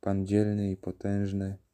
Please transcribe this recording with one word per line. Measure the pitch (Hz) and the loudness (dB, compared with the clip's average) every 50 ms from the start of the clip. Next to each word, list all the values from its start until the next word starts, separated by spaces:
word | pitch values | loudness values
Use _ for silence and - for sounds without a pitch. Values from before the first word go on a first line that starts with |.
Pan | - 101 98 98 95 | 0 0 0 0 0
dzielny | 95 101 104 107 104 104 104 101 98 | 2 4 4 4 4 2 0 0 0
i | 95 95 | -2 -4
potężny | - 92 92 - - 101 101 101 101 98 98 98 98 95 98 98 _ _ | -4 -8 -8 -6 -4 -2 0 0 0 0 0 -2 -2 -4 -6 -8 _ _